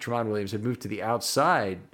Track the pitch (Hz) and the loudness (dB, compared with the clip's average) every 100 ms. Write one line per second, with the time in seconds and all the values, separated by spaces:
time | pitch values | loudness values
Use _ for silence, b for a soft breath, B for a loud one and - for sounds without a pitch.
0 | - 117 110 104 98 107 120 120 101 104 | -4 -2 0 -2 -2 -2 -2 -2 -4 -4
1 | 107 117 - 135 160 160 101 90 - | 0 0 2 4 4 4 2 -4 -10